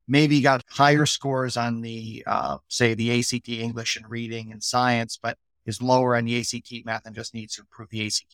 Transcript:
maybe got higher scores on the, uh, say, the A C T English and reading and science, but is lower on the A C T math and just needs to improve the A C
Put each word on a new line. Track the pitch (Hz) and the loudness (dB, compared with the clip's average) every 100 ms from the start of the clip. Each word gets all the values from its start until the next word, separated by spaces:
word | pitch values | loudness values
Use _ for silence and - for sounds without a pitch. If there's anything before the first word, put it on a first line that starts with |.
| - | 0
maybe | 139 151 147 | 4 6 6
got | 139 131 - | 4 2 0
higher | - 143 147 143 | 4 6 6 2
scores | - 139 131 127 120 | 0 -2 -2 -2 -2
on | 120 117 | -2 -4
the, | 113 113 110 110 - | -6 -10 -10 -10 -2
uh, | 104 71 67 _ | -2 -2 -6 _
say, | - 117 110 | 0 2 2
the | 117 | 2
A | 120 | 2
C | 120 120 | 0 -4
T | 120 117 | -6 -8
English | 117 117 113 - | -6 -6 -6 -6
and | - | -8
reading | 117 117 113 110 | -10 -8 -10 -12
and | 110 | -10
science, | - 123 123 120 117 - | -2 2 2 2 -2 -6
but | 117 - _ _ - | -8 -8 _ _ -10
is | 107 | -4
lower | 127 127 123 120 | 2 4 4 2
on | 117 | 0
the | 117 | -2
A | |
C | 107 120 | -4 -8
T | - 120 117 | -10 -12 -8
math | 113 113 | -8 -10
and | 110 | -14
just | 113 | -12
needs | 113 107 - | -12 -12 -14
to | |
improve | _ - 107 | _ -20 -12
the | 110 | -6
A | 107 | -4
C | - - | -6 -8